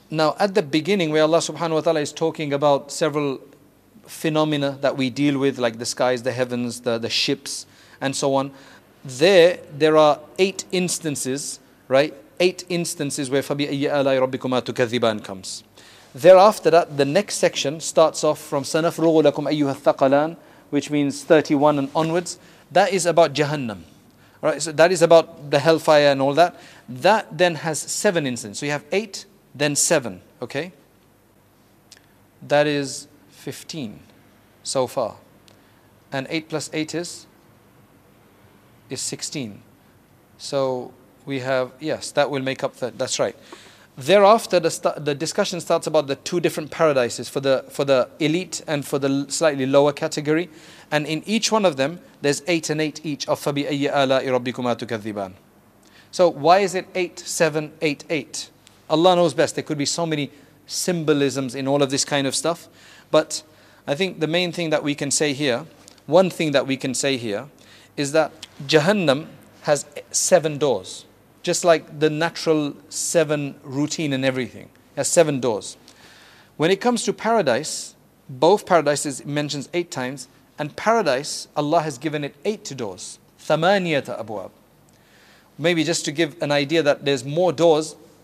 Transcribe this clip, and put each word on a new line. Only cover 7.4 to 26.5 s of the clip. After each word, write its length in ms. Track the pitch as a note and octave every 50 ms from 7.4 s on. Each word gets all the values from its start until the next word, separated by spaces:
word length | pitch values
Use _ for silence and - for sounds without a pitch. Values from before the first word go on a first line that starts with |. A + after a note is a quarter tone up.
| - - - - - - - - - - - -
and 160 | C3 C3+ C#3
so 200 | - - C#3 C3+
on, 160 | C3+ C3+ C#3 C3+ - - - - - _ _ _ _ _
there, 540 | C#3+ B2+ B2 D3 F#3 G3+ F#3 E3 F3 F3+ - - - D3
there 240 | C#3+ D3+ D#3 D#3 D#3
are 220 | D#3 D3+ C#3+ - - - - -
eight 260 | F#3+ G3 F#3+ - - -
instances, 880 | - F3+ F3+ E3+ - - - D#3+ C#3+ B2+ - C3 C3 C#3+ D3 - - - - _ _ _ _ _
right? 260 | B2+ C3+ D3 D3+ - - - - _ _
Eight 240 | F3 F#3 F3+ - - -
instances 640 | F#3 E3+ E3+ - - - D3+ C#3+ C3+ - D3 B2+
where 100 | C3 C#3
فَبِأَيِّ 400 | C3 - D3 C#3+ D3 C#3 C#3+ C#3
آلَاءِ 480 | C#3 C#3+ C#3+ D3 C3+ C#3 C3+ C3 B2+ C3
رَبِّكُمَا 320 | C3 B2 - C3 B2+ B2+
تُكَذِّبَانِ 640 | A#2+ - B2 A#2 B2+ A2+ A2+ B2 A2+ A2+ G#2+ G#2 -
comes. 400 | - G2 F#2+ F#2 - - - - _ _ - - - - - - - _
Thereafter 560 | C3+ A#2+ E3+ F#3 F#3 F#3+ G#3+ G#3 - - E3
that, 280 | D3+ E3+ D#3+ - D3 C#3
the 80 | C#3+
next 320 | C#3 D3 F#3 G3+ - - -
section 420 | - F3 - - - D3 D3+ E3
starts 440 | D3 - - F3+ D#3+ D#3 - - -
off 160 | D#3 D3+ -
from 220 | - - - C#3+
سَنَفْرُغُ 600 | C3+ - - D#3+ D#3 E3+ D#3 - D#3+ E3 D#3+ D#3+ D3
لَكُمْ 280 | D3 C#3 - D3 C#3
أَيُّهَا 220 | D3+ D3+ C#3+ C#3 C3+
الثَّقَلَانِ, 600 | - - E3 D3+ - D3+ C3+ C#3 C#3+ D3+ D#3+ E3+ - - - - - - _
which 220 | - C#3+ C#3+ -
means 320 | D3 D3 C#3+ C#3 C3 - -
thirty-one 560 | - E3+ D#3 C#3 - D#3 C#3 C#3 D3+ D3+ C#3+
and 100 | C#3 C3+ -
onwards. 420 | D#3+ D#3 D#3+ D#3+ F3 F3 - - - - - - - - _
That 220 | C#3 F3 G3 F#3+ F#3+
is 140 | F#3+ D#3 E3+
about 260 | E3 E3 E3+ D3+ C#3
Jahannam. 480 | C3+ D3+ C#3+ D#3 D3+ C3 A2+ G#2 F#2 E2 - - - _ _ _ _ _ _ _ _
Right? 200 | - D3+ D3+ C#3
So 100 | D3 E3 D#3
that 180 | D3 D#3 F3
is 100 | F#3+ E3
about 480 | E3 E3 E3+ E3 D#3+ - - - C#3+ C#3+
the 80 | C#3+ C#3+
hellfire 520 | C3 E3 E3 D#3 - - D#3 D3 D3 C#3+
and 120 | C#3 C3+
all 140 | C3+ C#3 C#3+
that. 260 | C#3+ E3+ F3